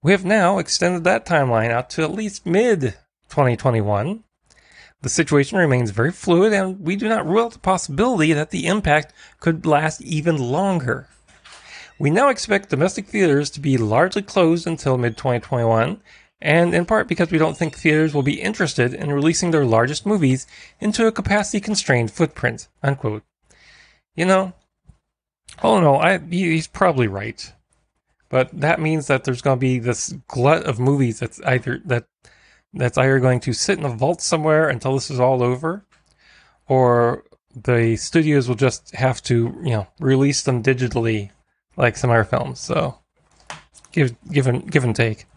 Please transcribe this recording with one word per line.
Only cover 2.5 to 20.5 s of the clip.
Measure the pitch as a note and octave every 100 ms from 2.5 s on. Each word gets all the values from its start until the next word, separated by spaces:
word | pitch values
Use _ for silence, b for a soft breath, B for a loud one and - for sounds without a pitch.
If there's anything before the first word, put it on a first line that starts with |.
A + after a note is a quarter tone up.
| F3 A#3+ G3+ C3 - _ _ _ - C3+ A#2
twenty-one. | C3+ A2+ G#2 G2+ B2+ A3 _ _ _ b b b b b
The | -
situation | - E3+ D3 C#3 G3+
remains | E3 B2+ A#2
very | G2 B2+
fluid, | F3+ - E3+ G#3
and | G#3 F#3+ F#3+
we | E3 G3+
do | G#3+
not | A3 D3+
rule | G3 A#3
out |
the | -
possibility | - F#3 - C#3 A#3 A3+ D#3
that | D3+ D3+
the | - C3+
impact | G3+ F#3+ D3+ D3 B B B
could | - E3 D#3+
last | D3 D#3 -
even | - D3+ D#3+ D#3
longer. | B2 C#3+ G3 F3+ B2+ B2+ C3 _ _ _ B B B B B B
We | C#3+
now | E3+ C4+
expect | A3 - G3+ -
domestic | C3+ F3 - G3
theaters | G#3+ F3+ C#3+ D3
to | -
be | C#3+ C3
largely | A2 A2+ F3+ G3+
closed | G3+ - E3 E3+ E3
until | E3 C#3 B2+
mid-twenty | A#2+ A2 C3 A#2+
twenty-one, | - B2+ A#2 A2+ B2 G#3+ b b b _
and | - D#3+ F3
in | F3 F3
part | A3 -
because | - E3+
we | D#3+
don't | D#3 C3
think | E3 -
theaters | E3 D#3 D#3+
will | D3
be | C3+ -
interested | F#3+ G#3+ E3+ - B2
in | - D3+
releasing | C#3+ D3+ D#3+ F3
their | D#3+ C3
largest | A2+ B2 D3 G3
movies | G#3 C#3+ C3 -